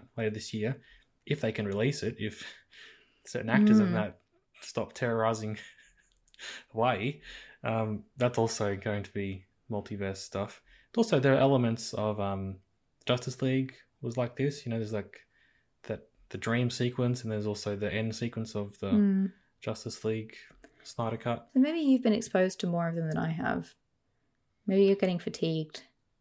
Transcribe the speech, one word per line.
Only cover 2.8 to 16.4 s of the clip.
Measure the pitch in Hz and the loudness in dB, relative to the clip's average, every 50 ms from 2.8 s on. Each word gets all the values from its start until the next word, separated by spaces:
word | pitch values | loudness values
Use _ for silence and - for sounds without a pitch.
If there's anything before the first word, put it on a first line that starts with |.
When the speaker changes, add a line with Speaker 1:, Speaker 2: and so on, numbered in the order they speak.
| - - - _ _ _ _ _ _ | -20 -20 -20 _ _ _ _ _ _
Speaker 1:
certain | - - 123 107 110 | -10 -8 -6 -2 2
actors | 117 208 208 208 - 107 | 4 6 8 8 8 8
Speaker 2:
Mm. | - | 6
Speaker 1:
and | 180 175 | 6 2
that | 175 - - - _ _ _ _ _ _ _ _ - | 0 0 -2 -6 _ _ _ _ _ _ _ _ -20
stop | - - - 120 107 - - | -18 -8 -4 -4 -6 -4 -4
terrorizing | - 131 120 117 113 110 113 113 107 110 107 107 - - - - _ - - _ _ _ _ _ | -4 -2 0 2 2 2 2 2 0 -2 -6 -6 -8 -10 -18 -20 _ -20 -20 _ _ _ _ _
<laughs> | - _ - _ - - - - - - _ | -20 _ -20 _ -16 -16 -14 -14 -14 -18 _
Hawaii, | - 113 117 127 120 95 107 139 151 - - - - - - - - _ - | 0 2 2 2 2 2 0 -4 -4 -6 -12 -18 -18 -18 -18 -20 -20 _ -4
um, | 117 113 113 110 110 107 104 - _ _ | -2 -2 0 0 -2 -2 -6 -8 _ _
that's | - 120 123 120 117 | 0 0 0 2 2
also | 117 113 - - 107 101 101 95 | 2 2 2 0 -2 -2 -2 -2
going | - 110 104 104 101 | -2 -4 -4 -4 -4
to | - | -6
be | - 104 98 98 95 95 - _ _ _ _ - | -6 -6 -4 -4 -6 -8 -12 _ _ _ _ -8
multiverse | 110 101 98 - 107 98 98 95 95 - | -6 -6 -6 -6 -8 -6 -4 -6 -6 -6
stuff. | - - - 95 101 107 - - _ _ - - _ _ - | -10 -8 -6 -6 -6 -6 -8 -18 _ _ -20 -20 _ _ 0
Also, | 233 226 220 185 139 | 0 2 4 4 4
there | 127 139 135 | 6 6 6
are | 139 | 6
elements | 135 135 139 127 120 113 113 113 - - - | 6 6 6 4 4 2 0 -2 -4 -8 -4
of, | - 107 107 104 104 | -2 -2 -2 0 0
um, | 101 98 98 95 95 95 98 95 _ _ _ _ _ _ _ _ - | -2 -2 -2 -4 -4 -6 -8 -10 _ _ _ _ _ _ _ _ -2
Justice | - 123 123 - 135 127 - | 0 0 0 0 -6 -6 -2
League | 135 131 131 131 131 131 - - - _ _ _ | -2 0 0 0 0 -2 -6 -16 -20 _ _ _
was | 127 120 117 | -8 -6 -2
like | 127 120 120 - - | -2 -2 -4 -2 -2
this. | 135 147 143 - - | -2 -2 -2 -4 -6
You | 123 | -4
know, | 113 113 | -4 -4
there's, | 110 104 113 | -4 -2 -4
like, | 104 98 - - - - _ _ _ _ _ _ _ _ _ _ _ _ | -6 -6 -6 -14 -20 -20 _ _ _ _ _ _ _ _ _ _ _ _
that, | - 107 104 - _ _ _ - _ | -8 -8 -8 -8 _ _ _ -20 _
the | - | -12
dream | 104 | -6